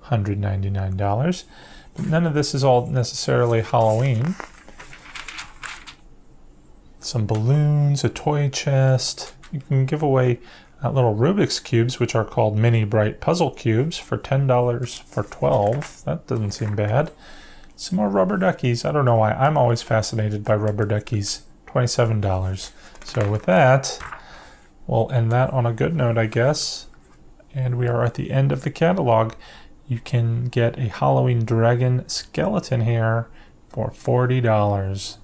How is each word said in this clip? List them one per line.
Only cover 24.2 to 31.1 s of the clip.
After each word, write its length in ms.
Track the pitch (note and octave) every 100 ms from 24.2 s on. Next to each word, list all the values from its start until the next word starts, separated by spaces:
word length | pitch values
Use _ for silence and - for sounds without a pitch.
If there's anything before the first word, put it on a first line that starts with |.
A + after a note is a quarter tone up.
| - - - - - - -
we'll 260 | A#2+ A2+
end 180 | C3 A2+
that 200 | A#2+ C3
on 160 | C3+ A#2
a 80 |
good 200 | A#2 D3
note, 220 | E3 B2 A2+
I 80 |
guess. 640 | A2+ A#2 B2 D3+ - - - - - - - - -
And 240 | C#3 B2+ B2
we 100 | B2
are 160 | A#2+
at 120 | A#2+
the 160 | - C#3
end 200 | C3+ C#3
of 120 | C#3
the 80 | C#3
catalog. 640 | - E3 F#3 C#3 A2+ A2+ - - - - - -
You 120 | A#2+
can 480 | - B2 A#2 A#2 B2
get 320 | B2 A#2 C3
a 100 | A#2+
Halloween 560 | - C#3